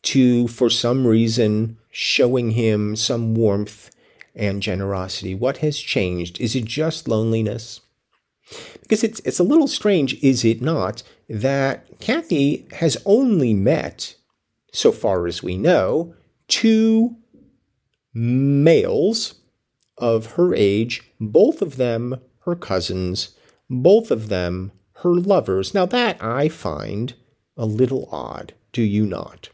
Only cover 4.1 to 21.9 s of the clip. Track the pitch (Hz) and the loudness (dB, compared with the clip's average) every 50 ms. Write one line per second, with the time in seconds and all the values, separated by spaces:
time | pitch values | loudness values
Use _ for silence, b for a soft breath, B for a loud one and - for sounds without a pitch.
4.1 | b b b b b - 107 101 98 101 98 107 90 92 98 98 98 92 92 95 | b b b b b -4 -4 -2 -2 -2 -4 -4 -4 -4 -2 -4 -4 -4 -6 -8
5.1 | - - 101 92 92 98 117 131 139 - 156 151 147 - - - - 123 98 90 | -10 -10 -8 -8 -6 -2 -2 -4 -2 -2 -4 -4 -4 -4 -8 -4 -2 -2 -2 -2
6.1 | 90 87 87 85 - - - - 113 131 113 104 - 147 156 160 156 - - 127 | -2 -4 -6 -8 -6 -6 -6 -2 -2 -4 -4 -4 -4 -4 -4 -4 -4 -6 -4 -2
7.1 | 113 110 110 113 113 113 110 104 110 113 110 - - - _ _ _ _ _ _ | -2 0 0 0 0 0 -2 -2 -4 -8 -12 -14 -18 -20 _ _ _ _ _ _
8.1 | _ _ _ _ _ _ B B B B B B B B B _ 220 214 - 214 | _ _ _ _ _ _ B B B B B B B B B _ 0 2 2 -2
9.1 | - - _ - - - 175 202 285 330 311 - - - - 214 202 170 139 127 | -2 -4 _ -6 0 0 2 4 4 4 4 2 -2 -2 0 0 2 2 0 0
10.1 | - - - 135 131 110 117 113 113 113 123 151 165 131 92 95 104 - b b | -2 2 2 2 2 4 2 0 0 0 -2 -2 -2 -2 -2 -4 -6 -8 b b
11.1 | b b b - 113 104 107 135 139 139 135 135 - - _ _ - _ - - | b b b -10 -6 -2 -2 0 0 0 0 -2 -2 -4 _ _ -20 _ -4 -4
12.1 | 247 339 330 - 180 143 139 139 151 - - - - - 165 160 - - - 202 | -4 -4 -2 -2 0 2 2 2 0 -2 -8 -16 -6 -2 0 0 0 0 2 2
13.1 | 196 240 277 247 214 170 135 120 107 98 95 120 165 - 64 - - - - - | 2 4 4 2 2 2 2 2 2 2 2 2 2 0 -2 -8 -10 -12 -14 -14
14.1 | - _ _ _ _ _ _ _ _ _ _ _ - - - 120 107 - - 110 | -14 _ _ _ _ _ _ _ _ _ _ _ -10 2 2 2 2 2 -2 0
15.1 | 95 90 87 87 85 - - 92 90 92 113 170 180 127 92 95 120 156 170 170 | 0 0 -2 -4 -6 -6 -6 -6 -4 0 2 2 2 2 2 0 0 -2 -4 -6
16.1 | b b b b b b _ - - - - 220 220 220 220 226 220 220 233 240 | b b b b b b _ -6 -2 2 2 4 4 4 4 4 4 2 2 0
17.1 | - - _ _ _ _ - _ _ _ _ _ _ _ _ _ _ _ _ _ | -2 -10 _ _ _ _ -20 _ _ _ _ _ _ _ _ _ _ _ _ _
18.1 | _ 113 117 120 123 131 135 139 143 139 143 165 165 127 92 90 92 120 160 208 | _ -4 -2 0 0 2 2 2 2 4 6 6 6 4 4 2 0 0 0 0
19.1 | 226 - - - - _ _ _ _ _ _ _ _ _ _ _ _ - 120 120 | 0 -2 -6 -10 -12 _ _ _ _ _ _ _ _ _ _ _ _ -4 -2 0
20.1 | 113 113 110 - - - 175 180 - - 104 98 101 107 113 123 - - - _ | 0 0 -2 -4 0 2 2 2 4 2 2 2 4 2 0 -2 -6 -12 -12 _
21.1 | _ _ 110 104 107 160 208 285 - - 208 160 127 127 127 120 | _ _ -10 2 4 4 4 4 2 -2 -6 -6 -2 -2 -2 -2